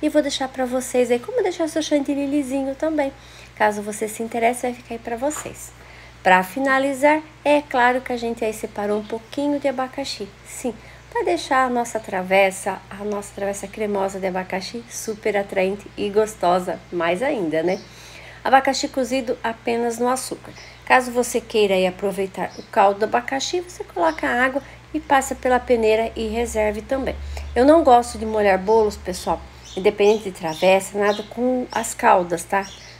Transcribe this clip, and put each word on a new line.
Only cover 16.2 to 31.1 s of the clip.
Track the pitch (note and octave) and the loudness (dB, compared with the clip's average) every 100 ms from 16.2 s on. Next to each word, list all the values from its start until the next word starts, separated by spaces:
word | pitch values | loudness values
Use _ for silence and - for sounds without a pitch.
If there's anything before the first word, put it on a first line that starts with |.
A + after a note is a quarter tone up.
| G#3+ - F3 F3+ F3+ - - | 0 0 2 2 0 -8 -8
mais | F3 E3+ F#3 | -2 -2 0
ainda, | C4+ B3+ D#3+ D#3+ | -2 -2 0 0
né? | F3 G#3 - - - - - - | 0 -2 -8 -20 -20 -20 -20 -8
Abacaxi | - C4+ C4 C4 C#4+ | 4 4 4 0 -4
cozido | C4+ A#3 C4 A#3 - | -4 -2 -2 -2 -6
apenas | A3+ A3+ - A#3 A#3 A3+ | -6 -6 -4 -2 -2 -2
no | B3 | -2
açúcar. | B3+ - - - - - - | -2 -4 -10 -12 -18 -20 -12
Caso | - B3+ B3 | 2 2 4
você | A#3+ A#3+ A#3 | -2 -2 -4
queira | - A3 G3 | -2 2 4
aí | F#3+ F#3 | 4 2
aproveitar | F#3 G3+ F#3+ F#3+ F#3+ - - | 0 -4 -4 -6 -6 -8 -10
o | |
caldo | - A3 G3+ G3 | -2 4 4 4
do | |
abacaxi, | G#3+ A#3+ - C4+ - F4+ | 0 0 -2 -4 -2 -4
você | F4 - | -6 -12
coloca | - F#4 E4 D#4 C#4 | -10 -2 0 0 -2
água | B3 C4 C4+ - - - | 0 0 -2 -8 -14 -10
e | D4+ | -8
passa | - C#4 - | 2 2 2
pela | B3 B3+ B3 | -2 2 2
peneira | B3 A#3 A3 A3 A3+ | 2 2 4 2 0
e | - A3 | -4 -4
reserve | A3+ A#3 A3 G#3+ G#3+ | -4 -2 0 0 -2
também. | G#3+ C4+ G3+ - - - - A#3+ | -4 -4 -4 -6 -10 -10 -4 4
Eu | |
não | C#4 E4 | 8 8
gosto | C#4 A#3+ A#3+ G#3+ | 8 8 6 -4
de | A3 | -2
molhar | A3 G3+ F#3+ | 2 4 4
bolos, | F#3+ A3 G#3+ | 4 4 4
pessoal, | - F#3 F#3 F#3+ E3 - - - | 0 -8 -6 -4 -4 -6 -20 -12
independente | F#3+ G3+ G3+ G3+ G#3+ | 0 2 4 4 4
de | G3 | -2
travessa, | - D#3+ D#3 F#3 F#3+ F#3+ G3+ | -6 -6 2 4 4 2 0
nada | G3+ | 0